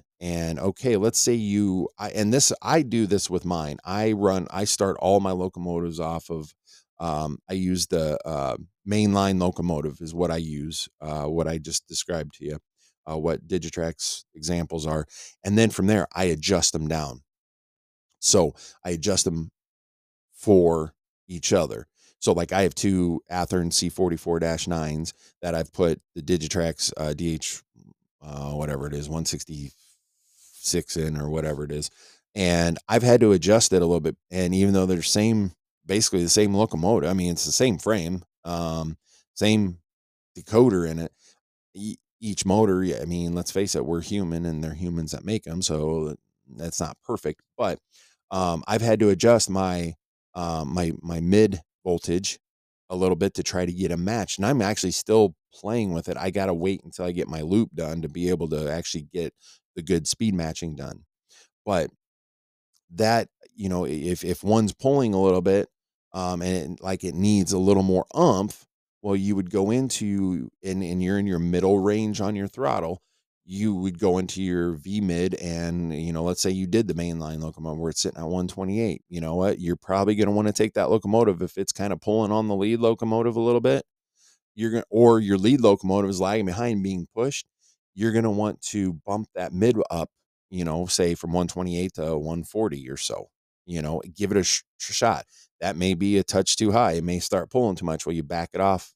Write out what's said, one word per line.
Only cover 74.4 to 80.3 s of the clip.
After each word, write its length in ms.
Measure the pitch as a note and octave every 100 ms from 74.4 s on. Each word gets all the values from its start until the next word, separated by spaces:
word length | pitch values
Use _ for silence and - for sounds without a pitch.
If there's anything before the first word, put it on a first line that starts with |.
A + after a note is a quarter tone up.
your 300 | F#2+ F2 F2
V 280 | D#2+ E2 G#2
mid 340 | G2 E2+ F#2 F#2
and, 580 | F2 E2+ E2+ F2 E2+
you 180 | D#2 E2
know, 120 | E2
let's 180 | F2 F2+
say 80 | G2
you 160 | F#2+ F#2
did 220 | A2 A2
the 80 | D#2+
mainline 460 | E2+ E2 D#2 D#2
locomotive 360 | D#2+ D#2+ D#2+ D#2
where 140 | E2
it's 100 | D#2
sitting 180 | - -
at 60 | D#2+
one 220 | F2+ F2+
twenty-eight. 560 | - F#2+ G#2 A2+ D2 _
You 140 | F2
know 140 | D#2+ F2
what? 240 | F#2+ -
You're 160 | F2 E2+
probably 400 | - F#2+ G2 G#2+
gonna 160 | G2+